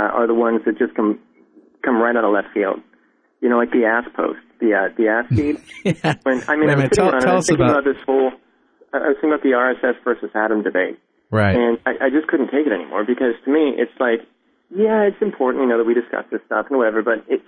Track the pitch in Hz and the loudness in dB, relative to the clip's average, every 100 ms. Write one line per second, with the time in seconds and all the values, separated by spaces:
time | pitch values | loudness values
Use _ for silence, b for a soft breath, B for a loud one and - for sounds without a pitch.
0 | 104 120 117 117 117 113 117 107 120 - | 0 0 0 2 2 0 -2 -2 -4 -2
1 | 107 104 _ _ _ _ - _ 139 113 | -2 -2 _ _ _ _ -20 _ -2 0
2 | 117 120 107 101 - 107 98 - - b | 2 0 0 0 -2 -4 -2 -4 -10 b
3 | b b b - 120 120 120 131 110 117 | b b b -4 0 0 0 0 2 0
4 | 123 - 82 78 - - 117 98 92 - | -2 -6 -6 -6 -14 -4 0 0 -2 -2
5 | 110 113 120 123 147 147 - - 196 156 | 0 0 0 -2 -2 -4 -10 -8 -4 -2
6 | 165 143 135 127 135 151 151 139 131 139 | -4 -2 -2 -2 -2 0 2 2 2 2
7 | 180 131 127 185 180 151 127 143 139 131 | 2 2 2 0 0 2 2 2 0 -2
8 | - 135 131 127 _ _ _ _ _ 139 | 0 0 0 -4 _ _ _ _ _ -4
9 | 151 139 156 147 139 123 127 120 127 117 | -2 0 0 0 2 2 2 0 -2 -2
10 | 123 117 104 107 110 107 104 90 92 - | -4 -4 -4 -2 0 0 0 -2 -2 -6
11 | _ _ - 110 101 95 117 117 123 117 | _ _ -4 0 2 2 2 0 -2 -2
12 | 135 147 156 156 110 135 147 95 73 90 | 0 0 0 -2 0 0 0 -2 -4 -4
13 | 107 123 127 113 135 151 147 117 120 - | -2 0 -2 -2 0 2 2 0 -4 -2
14 | 127 117 - _ _ _ - 185 220 220 | -2 -2 -6 _ _ _ -8 0 2 2
15 | 202 202 214 - 127 131 127 117 113 120 | 0 0 -4 0 0 2 2 2 2 0
16 | 117 - - 110 - 110 - 135 110 110 | -2 -6 -6 -10 -4 -4 -2 0 0 0
17 | 113 110 - 131 | -2 -2 -2 -6